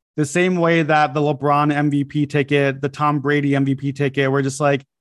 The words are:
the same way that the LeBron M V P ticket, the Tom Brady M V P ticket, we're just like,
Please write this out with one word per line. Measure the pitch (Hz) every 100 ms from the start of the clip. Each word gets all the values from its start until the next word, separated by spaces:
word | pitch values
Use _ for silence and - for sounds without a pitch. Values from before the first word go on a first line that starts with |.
| _ -
the | 151
same | 175 180 180
way | 165 170
that | 156 151 147
the | 147
LeBron | 147 135 143 143 147
M | 147 147
V | 143
P | 139 151 143
ticket, | 147 143 143 139 135
the | 139
Tom | - 147 147
Brady | 135 147 143
M | 139
V | 135 135
P | 139
ticket, | 139 143 139 135
we're | 139
just | 139 135
like, | 147 139 - _